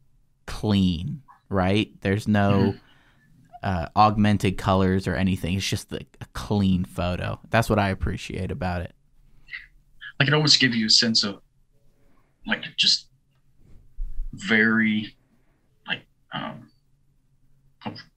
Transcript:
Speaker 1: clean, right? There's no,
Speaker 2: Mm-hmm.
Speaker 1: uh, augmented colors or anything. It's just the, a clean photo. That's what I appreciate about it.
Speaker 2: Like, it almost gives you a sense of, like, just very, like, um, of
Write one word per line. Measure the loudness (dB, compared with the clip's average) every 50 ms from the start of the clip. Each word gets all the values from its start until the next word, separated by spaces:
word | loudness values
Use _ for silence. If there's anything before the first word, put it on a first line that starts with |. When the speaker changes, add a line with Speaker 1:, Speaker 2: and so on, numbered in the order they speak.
| _ _ _ _ _ _ _ _ _
Speaker 1:
clean, | -12 -10 -4 -2 0 2 4 2 2 0 -2 -4 -8 -10 -10 -14 -20 -20 _ _ -4
right? | -2 0 2 2 2 2 0 -2 -4 -6
There's | -2 -2 -2 0 0
no, | 0 2 2 4 4
Speaker 2:
Mm-hmm. | 4 4 2 2 0 -4 -10 _ _ _ _ _ _ _ _ _ _ _ _ _ -14 -8
Speaker 1:
uh, | -6 -4 -4 -4 -4 -2 2
augmented | 4 4 4 6 4 4 4 4 2 2 0 -2
colors | 0 0 2 4 4 4 2 2 0 0
or | -2 -2
anything. | 0 0 0 0 -2 -2 -2 -2 -2
It's | -2 -2
just | -4 -6 -6 -8
the, | -12 -12 -12 -14 _ -18
a | -18 -14
clean | -12 -10 -6 -2 0 2 2 2 2 2 0
photo. | -4 -6 -4 -4 -4 -4 -4 -6 -6 -8 -10 -6 0
That's | 0 0 2 2
what | 2 2
I | 2 0
appreciate | 0 -2 -4 -4 -4 -6 -8 -10 -8 -8 -6 -6
about | -6 -4 -4 -4 -4 -4
it. | -6 -10 -14 _ _ _ _ _ _ _ -20 -20 -20 -18 -18 -18 -18 -20 -20 _ _ _ _ -20 -20 -6 -2 0
Speaker 2:
Like, | 0 2
it | 2
almost | 4 4 4 4 4
gives | 4 2 2
you | 2 2
a | 4
sense | 4 4 4 4 2 0 -2
of, | -2 -6 -10 -16 _ _ _ _ _ _ _ _ -20 _ _ _ _ _ _ _ _ _ _ -8
like, | -6 -6 -6 -6 -6 -4 -2
just | 0 0 0 0 -4 _ _ _ _ _ _ _ _ _ _ _ -20 -20 -20 -20 -20 -14 -10 -8 -6 -6 -4 -6 -6 -6
very, | -8 -10 -4 0 2 2 2 2 2 2 2 0 0 -2 -4 -6 -12 _ _ _ _ _ _ _ _ _ _ _ _ _ -12
like, | -10 -10 -10 -10 _ _ _ _ _
um, | -12 -10 -10 -10 -12 -14 -18 -20 _ _ _ _ _ _ _ _ _ _ _ _ _ _ _ _ _ _ _ _ _ _ -12
of | -12 -12 -12 -16 _ _